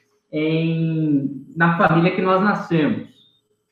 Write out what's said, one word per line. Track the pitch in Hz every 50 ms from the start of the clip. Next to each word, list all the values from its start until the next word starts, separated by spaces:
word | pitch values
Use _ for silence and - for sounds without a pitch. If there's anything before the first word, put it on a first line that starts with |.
| _ _ _ _ _ _ 160
em, | 151 156 160 160 160 165 165 165 160 165 165 160 160 156 151 143 135 135 - - - - - -
na | 165 170 170 170 -
família | 196 156 165 170 165 185 -
que | 196 185
nós | 185 185 185 202
nascemos. | 208 190 165 - - 170 160 147 120 104 - - - - _ _ _ _ _ _ _ _ _ _ _